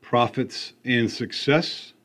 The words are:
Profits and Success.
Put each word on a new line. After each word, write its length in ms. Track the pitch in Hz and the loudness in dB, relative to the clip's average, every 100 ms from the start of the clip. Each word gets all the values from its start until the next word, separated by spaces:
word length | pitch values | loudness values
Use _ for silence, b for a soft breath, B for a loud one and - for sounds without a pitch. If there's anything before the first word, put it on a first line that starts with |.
Profits 720 | - 120 120 - 123 - - _ | 0 2 2 0 -6 -6 -12 _
and 260 | 127 123 113 | -2 2 2
Success. 840 | - 117 - - 147 170 - - _ | -2 -8 -6 2 2 2 -8 -14 _